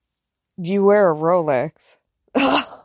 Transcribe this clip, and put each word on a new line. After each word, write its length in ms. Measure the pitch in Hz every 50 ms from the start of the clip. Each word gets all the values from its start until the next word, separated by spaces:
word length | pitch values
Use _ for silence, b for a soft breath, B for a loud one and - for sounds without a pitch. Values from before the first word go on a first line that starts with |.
| _ _ _ _ _ _ _ _ _ _ _ 185
You 260 | 175 170 196 202 196
wear 260 | 202 202 208 202 175
a 40 | 156
Rolex. 840 | 151 160 165 180 180 160 151 135 120 135 160 - _ - - - _ _ _ _ _ _ _ -
<laughs> 480 | 277 277 262 B B B B B B B